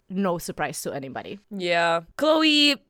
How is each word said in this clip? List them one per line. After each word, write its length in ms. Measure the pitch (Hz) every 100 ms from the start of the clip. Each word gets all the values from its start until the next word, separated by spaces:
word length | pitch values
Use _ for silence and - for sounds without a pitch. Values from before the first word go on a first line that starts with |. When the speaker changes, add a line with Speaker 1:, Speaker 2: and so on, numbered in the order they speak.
| -
Speaker 1:
no 300 | 190 190 170
surprise 420 | - 165 147 -
to 100 | -
anybody. 480 | 139 135 113 - 202 _
Speaker 2:
Yeah. 500 | 196 175 170 170 170 170 -
Chloe 600 | 302 311 311 294 285 277